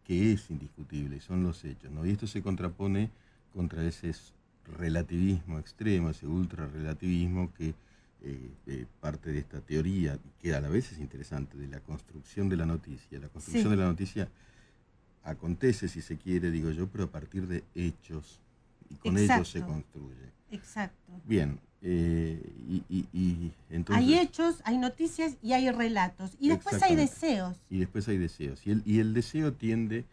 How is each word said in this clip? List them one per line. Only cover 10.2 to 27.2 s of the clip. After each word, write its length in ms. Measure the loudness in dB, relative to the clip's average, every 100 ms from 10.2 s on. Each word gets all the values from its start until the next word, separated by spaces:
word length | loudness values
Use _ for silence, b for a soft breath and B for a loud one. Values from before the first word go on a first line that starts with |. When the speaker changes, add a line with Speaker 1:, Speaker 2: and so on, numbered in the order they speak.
| -10 -8
Speaker 1:
que 140 | -2
a 60 | -2
la 80 | 2
vez 240 | 0 0
es 60 | -6
interesante, 600 | -10 -10 -8 -8 -8 -10
de 100 | -12
la 120 | -12
construcción 680 | -10 -12 -12 -18 -10 -2 0
de 80 | 2
la 100 | 0
noticia. 520 | -2 -4 -14 -14 -14
La 100 | -14
construcción 360 | -14 -4 2
Speaker 2:
Sí. 60 | 4
Speaker 1:
de 60 | 4
la 120 | 4
noticia 400 | 2 -2 -4 -6 b b b b b _ _ _ _
acontece, 640 | -10 -6 -4 2 2 2 -2
si 140 | -6
se 140 | -10 -8
quiere, 340 | -2 0 2
digo 200 | 0 -2
yo, 180 | -2 -4
pero 160 | -4
a 60 | -6
partir 360 | -6 -8 -6 -4
de 180 | -6 -6
hechos, 680 | -4 -4 -4 -10 -12 -12 -20 _ _ _ _ -20
y 60 |
con 240 | -6 2 4
ellos 300 | 6 6 2
se 100 | -4
Speaker 2:
Exacto. 140 | -4
Speaker 1:
construye. 600 | -6 -8 -14 -14 -16 -20 -20 _
Speaker 2:
Exacto. 600 | -14 -10 -6 -6 -8 -20 -12
Speaker 1:
Bien, 340 | 0 2 2 -2 -12 _
eh, 580 | 0 2 2 2 0 -4 -10 -12 -4
y, 140 | -4 -2
y, 180 | -4 -2
y 400 | 0 0 0 -4 -10 -6
entonces 340 | -4 2 6
Speaker 2:
Hay 100 | 8
hechos, 480 | 6 4 2 0 0
hay 140 | 0 0
noticias 580 | 0 0 -2 0 -2 -2
y 100 | 2
hay 180 | 4 4
relatos. 640 | 2 2 2 0 -2 -10 0
Y 80 | 4
después 340 | 4 2 4
hay 120 | 6
Speaker 1:
Exactamente. 180 | 6 4
Speaker 2:
deseos. 440 | 2